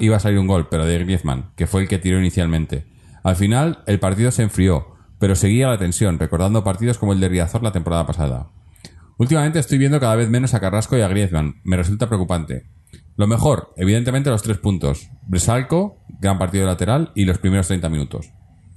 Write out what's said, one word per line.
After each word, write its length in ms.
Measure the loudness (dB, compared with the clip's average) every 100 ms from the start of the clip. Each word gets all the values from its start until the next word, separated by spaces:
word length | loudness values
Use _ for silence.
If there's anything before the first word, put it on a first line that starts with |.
iba 160 | 2 2
a 40 |
salir 180 | 2 2
un 60 | 2
gol, 180 | 0 0
pero 160 | 0 0
de 140 | 0
Griezmann, 540 | 0 -2 -2 -6 -8 -6
que 120 | -2
fue 140 | 0
el 60 | 0
que 100 | -2
tiró 200 | 0 2
inicialmente. 680 | 2 0 0 0 -2 -6 -10 -18 -20 -6
Al 140 | -2 0
final, 480 | 2 2 0 -2 -2
el 140 | 0
partido 300 | 0 0 0
se 100 | 0
enfrió, 540 | -2 2 2 2 -2 -14 -18 -2
pero 160 | 0 2
seguía 320 | 2 2 2
la 100 | 0
tensión, 400 | -2 0 0 0
recordando 460 | -2 0 0 0 0
partidos 340 | -2 -2 0
como 140 | 0
el 80 | 2
de 80 | 2
Riazor 340 | 0 0 -2
la 80 | -2
temporada 320 | -2 -2 -2 -2
pasada. 420 | -2 -2 -4 -8 -16 -20 -20 -20 -20 -12 -2
Últimamente 400 | 0 2 2 0
estoy 180 | 0 2
viendo 220 | 2 2
cada 160 | 2 2
vez 120 | 2
menos 260 | 0 2 0
a 60 |
Carrasco 360 | 0 -2 0 0
y 60 |
a 60 | 2
Griezmann. 520 | 2 0 0 -2 -4
Me 140 | -2 0
resulta 320 | 0 -2 -2
preocupante. 560 | -2 -2 -4 -4 -10 -12 -20 _ -20 -12 -2
Lo 100 | 0
mejor, 440 | 2 2 0 -2 -4
evidentemente, 540 | 0 2 0 0 0
los 120 | 0
tres 160 | -2 -2
puntos. 500 | -2 -2 -2 -4 -8 -16 -4
Bresalco, 720 | -2 0 0 0 -2 -2 -6 -20 -4
gran 180 | -2 0
partido 280 | 0 0 0
lateral, 460 | 0 0 0 -2 0
y 120 | 0
los 120 | 2
primeros 280 | 2 0 0
treinta 200 | -2 -2
minutos. 420 | -4 -4 -8 -14 -18 -20 -20 -20